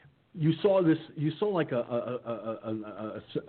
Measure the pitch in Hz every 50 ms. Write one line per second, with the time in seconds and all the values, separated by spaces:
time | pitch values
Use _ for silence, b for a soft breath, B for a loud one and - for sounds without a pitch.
0 | b b b _ _ _ - 175 151 160 - - - 202 190 190 180 160 156 160
1 | - - - 160 143 156 - - 208 208 196 170 151 - 131 120 117 - 123 120
2 | - 117 127 120 117 117 117 104 104 113 110 - 104 110 110 110 107 107 95 98
3 | 110 107 98 110 - - - 143 -